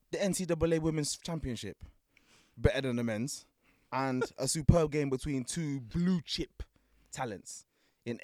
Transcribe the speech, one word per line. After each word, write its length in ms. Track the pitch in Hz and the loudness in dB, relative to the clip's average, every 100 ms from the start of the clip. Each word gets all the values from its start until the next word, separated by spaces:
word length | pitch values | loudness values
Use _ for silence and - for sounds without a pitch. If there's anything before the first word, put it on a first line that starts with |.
| _ | _
The 120 | 190 | -2
N 100 | 202 | 0
C 100 | 170 175 | 0 0
double 260 | 165 165 | 2 4
A 60 | 165 | 4
Women's 380 | 160 156 147 - | 2 2 0 -4
Championship, 600 | - 160 135 113 101 - - _ _ _ _ _ _ - | -6 -6 -4 -6 -8 -10 -16 _ _ _ _ _ _ 2
better 240 | 139 135 | 2 2
than 140 | 135 120 | 0 0
the 80 | |
men's, 420 | 117 107 135 - - _ _ _ _ | 0 -2 -4 -6 -14 _ _ _ _
and 380 | 127 135 127 143 - | -2 0 0 -4 -2
a 80 | 135 | -2
superb 440 | 160 143 170 156 | 4 6 6 6
game 160 | 151 139 | 2 0
between 340 | 131 156 135 | 0 -2 -4
two 360 | 123 170 156 139 | -2 -4 -2 -4
blue 400 | 113 170 175 180 | -4 0 2 2
chip 400 | - - 156 - - _ _ _ _ | -2 -6 -6 -8 -16 _ _ _ _
talents 520 | - 127 95 - - - _ _ _ - | -6 -6 -6 -10 -16 -18 _ _ _ -8
in 120 | 120 | -4